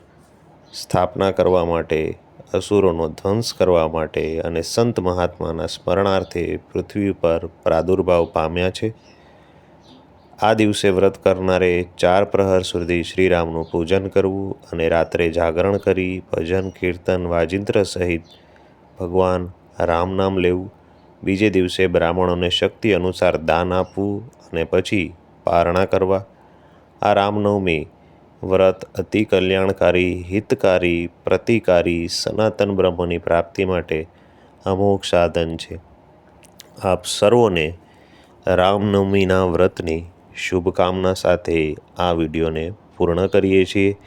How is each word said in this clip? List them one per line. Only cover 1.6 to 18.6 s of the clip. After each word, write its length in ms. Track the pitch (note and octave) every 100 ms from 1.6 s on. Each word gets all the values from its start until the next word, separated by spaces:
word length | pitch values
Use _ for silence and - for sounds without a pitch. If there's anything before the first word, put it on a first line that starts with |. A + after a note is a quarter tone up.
| E2+
માટે, 520 | E2+ D#2+ D#2 D#2+ E2+ _ - -
અસુરોનો 560 | F#2+ - G#2 F#2+ E2 E2
ધ્વંસ 440 | - G2 G#2+ A#2+
કરવા 340 | - F#2 F2 D#2+
માટે 520 | E2 D#2 D#2 D#2 E2
અને 220 | F2 E2
સંત 380 | E2+ - A#2+ A2+
મહાત્માના 640 | F2+ F2+ F2 - E2 E2 E2
સ્મરણાર્થે 920 | - - F2+ G2 F#2+ F2+ F2 E2 E2+
પૃથ્વી 540 | - F#2 F2 G#2 G2
પર 340 | F2+ E2+ E2 E2
પ્રાદુર્ભાવ 800 | - F2+ D#2+ E2 F#2 F2+ F2 E2
પામ્યા 440 | E2+ D#2+ F2 F#2
છે. 240 | - A2 - - - - - - - _ - - - _ _ _ -
આ 100 | G#2
દિવસે 360 | A2 G#2+ G#2 G#2
વ્રત 340 | F#2 F#2+ -
કરનારે 600 | G2 F#2 F#2+ F#2 F#2 F2 F2+ -
ચાર 280 | F2 F#2 G2+
પ્રહર 360 | F#2+ G2 F#2
સુધી 420 | F#2 F2+ E2+ F2
શ્રીરામનું 680 | E2 - F#2 F2 E2 E2 D#2+
પૂજન 360 | F2 E2 F#2+ F#2+
કરવું 500 | G2 F#2+ G2 G2 - -
અને 180 | E2+ E2
રાત્રે 400 | E2+ D#2+ F2+ E2+
જાગરણ 480 | E2 E2 E2 F#2+ G2+
કરી 460 | G2+ F#2 F#2 F#2 -
ભજન, 380 | F2 E2 F#2 F#2+
કીર્તન, 580 | - F2+ F2 - F#2 F2
વાજિંત્ર 560 | E2+ E2 F#2+ G2+ G#2+
સહિત 380 | F#2 - F2 E2+ - - _ _